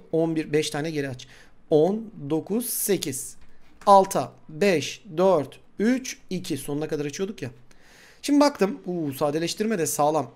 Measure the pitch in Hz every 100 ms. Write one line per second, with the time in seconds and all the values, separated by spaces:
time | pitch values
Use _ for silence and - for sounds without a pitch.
0 | - 160 165 160 151 151 151 151 156 156
1 | 139 127 - - - - - 156 165 214
2 | 220 - 139 156 151 208 247 - - 180
3 | 160 - - - - - - - - 196
4 | 190 180 127 - - 156 202 165 123 -
5 | - 160 190 175 127 - - - 208 262
6 | 262 - - 185 - 147 - 147 156 156
7 | 147 135 190 220 127 - - - - -
8 | - - - 285 285 285 196 277 - 180
9 | 151 135 151 151 170 - 214 208 151 -
10 | 147 156 127